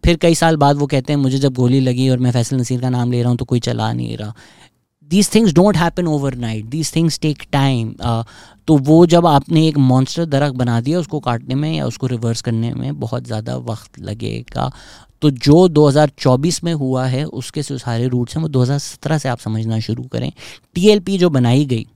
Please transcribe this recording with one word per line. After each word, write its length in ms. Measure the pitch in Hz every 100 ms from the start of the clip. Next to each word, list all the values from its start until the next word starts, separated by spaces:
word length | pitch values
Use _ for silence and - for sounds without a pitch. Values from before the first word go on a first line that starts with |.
| -
फिर 120 | 170
कई 180 | 170 165
साल 200 | 165 160
बाद 200 | 143 143
वो 120 | 143
कहते 260 | 139 127
हैं, 60 | 147
"मुझे 180 | 131 135
जब 160 | 139
गोली 260 | 127 123 135
लगी 300 | 127 123 131
और 80 | 127
मैं 140 | 127
फैसल 240 | 120 117 131
नसीर 260 | 120 127
का 80 | 127
नाम 220 | 123 120
ले 100 | 123
रहा 80 | 120
हूँ 80 | 120
तो 80 | 120
कोई 140 | 120
चला 340 | 117 117 110
नहीं 240 | 117 120 113
रहा।" 160 | 104 110 - _ _ _ _ _ 147
These 200 | 175 202 214
things 220 | 226 147
don't 220 | 196 175
happen 260 | 170 - 175
overnight, 560 | 151 139 127 117 110 107
these 220 | 147 151 160
things 260 | 165 -
take 180 | 156 143
time। 520 | - 139 135 127 113 -
अ, 220 | 117 117 113 - - _ -
तो 100 | 151
वो 280 | 135 160 175
जब 200 | 170 170
आपने 420 | 147 - 165 160
एक 100 | 147
monster 480 | 131 127 131 - 170
दरख्त 300 | 139 143 127
बना 260 | 120 117
दिया, 180 | 120 175
उसको 200 | 160 156
काटने 360 | - 117 131 135
में 220 | 151 160
या 80 | 131
उसको 220 | 117 131
reverse 340 | 120 117 113
करने 320 | - 113 117
में 260 | 123 127 143
बहुत 260 | 120 123 120
ज़्यादा 300 | 107 113 127
वक्त 440 | 120 107 - -
लगेगा। 760 | 98 104 110 - 117 - 127 - - - _ _
तो 100 | 151
जो 360 | 131 - 156 185
दो 200 | 151 151
हज़ार 240 | 139 151 _
चौबीस 460 | 135 127 156 170
में 100 | 170
हुआ 320 | 165 131 131 131
है, 200 | 127 156
उसके 360 | - - -
जो 160 | 143 135
सारे 300 | - 117 127
roots 280 | 123 120 156
हैं, 60 |
वो 80 | 160
दो 120 | 131
हज़ार 180 | 123 143
सत्रह 380 | - - - 160
से 120 | 135
आप 100 | 120
समझना 400 | - 110 110 110
शुरू 240 | 110 117
करें। 300 | 123 113 127 - - - _
टीएलपी 440 | - 196 208 175 196
जो 120 | 175
बनाई 360 | 139 120 127 147
गई 220 | 120 110